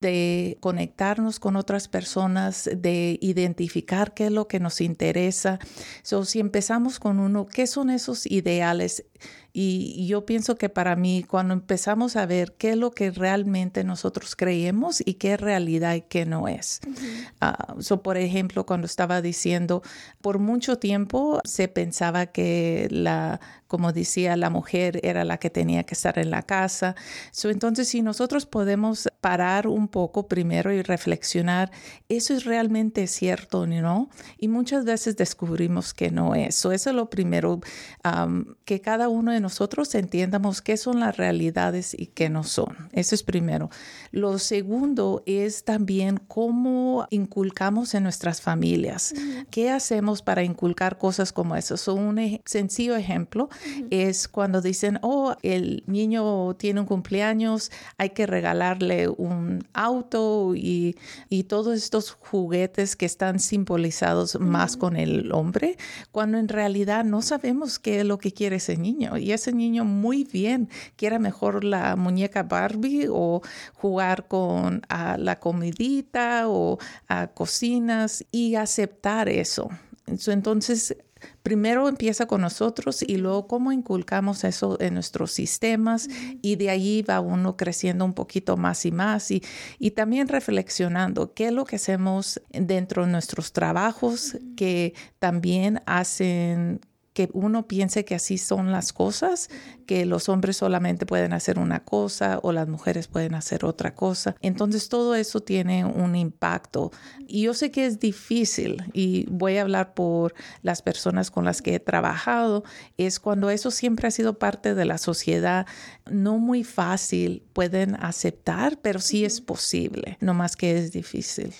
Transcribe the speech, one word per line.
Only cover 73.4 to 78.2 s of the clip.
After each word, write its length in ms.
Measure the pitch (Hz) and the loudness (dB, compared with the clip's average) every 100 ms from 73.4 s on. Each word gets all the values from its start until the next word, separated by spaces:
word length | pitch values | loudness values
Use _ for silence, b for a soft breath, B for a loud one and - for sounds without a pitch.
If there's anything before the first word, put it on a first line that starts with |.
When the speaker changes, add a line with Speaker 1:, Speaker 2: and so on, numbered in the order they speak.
| B B B | B B B
Speaker 1:
jugar 520 | - 202 185 185 185 - | -4 0 2 2 0 0
con, 540 | 190 180 180 180 180 - | 0 2 2 0 -2 -2
ah, 280 | 170 175 185 | -4 -2 -2
la 200 | 185 180 | 0 0
comidita 1080 | 170 175 170 170 240 277 269 254 240 240 226 | 0 0 -2 -2 0 0 -2 -2 0 2 2
o, 300 | 190 170 185 B B _ | 2 2 0 B B _
ah, 200 | 180 175 | -2 -2
cocinas 920 | - 175 - 240 247 233 220 220 - | -4 -4 -2 0 0 2 0 0 -4